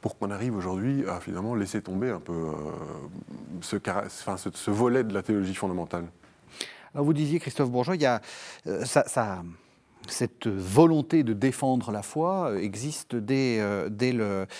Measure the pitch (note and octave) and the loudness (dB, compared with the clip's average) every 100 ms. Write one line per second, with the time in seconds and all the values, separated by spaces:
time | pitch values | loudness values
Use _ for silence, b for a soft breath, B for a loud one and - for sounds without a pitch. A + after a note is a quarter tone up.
0 | A2 - G2 G2+ A#2+ G#2+ F2+ F#2 A#2 C#3 | -6 -4 -6 -2 -2 -2 -2 -2 0 0
1 | F#2+ F2+ F#2+ F2+ G#2 A#2+ G2 G#2+ - F#2+ | 0 -4 -6 -4 -2 -2 -2 -4 -4 -2
2 | B2+ F#2 - E2+ D#2+ D#2 D2+ E2 D#2 D2 | -2 -2 -4 -4 -4 -4 -6 -8 -10 -10
3 | C#2+ F2+ - - - F2 - G2+ - F#2+ | -12 -14 -14 -16 -12 -12 -6 -4 -2 -4
4 | - - - F#2+ - - - G#2 B2 B2 | -4 -8 -6 -6 -6 -6 -2 4 4 4
5 | A2+ G2 A2+ G#2+ F#2+ F#2+ G2 F2+ E2 F2 | 2 -2 0 0 0 -2 -2 -2 -4 -6
6 | E2+ - B B B B B B B C#3+ | -8 -14 B B B B B B B -2
7 | C#3+ D3+ D3+ E3 C#3+ - C3+ B2 B2 F3+ | 2 2 2 0 -2 0 0 2 0 2
8 | C#3+ A#2 B B B B - F#2 B2 D3 | 2 2 B B B B -6 -4 2 4
9 | - - A2 F#2 E2+ E2 b b _ _ | 4 2 0 -2 -8 -12 b b _ _
10 | - - A#2+ - A2+ G2 F#2 G2+ E3 D#3+ | -8 -2 -2 -2 -2 -2 4 8 8 8
11 | C#3+ E3 B2 G#2 C3+ B2+ C3+ B2+ A2+ G#2+ | 4 2 4 2 2 2 0 0 0 -4
12 | G2+ D3+ E3 F#3+ E3 G2+ G2+ G2+ C3+ D3 | -4 -2 0 0 0 0 -2 -4 -6 -6
13 | - A#2+ G#2+ C3+ C3 A2+ G#2 G2+ E2 G#2+ | -4 -4 0 2 4 2 2 0 -2 0
14 | B2+ B2+ G#2 G2 F#2+ B | 0 2 0 0 -4 B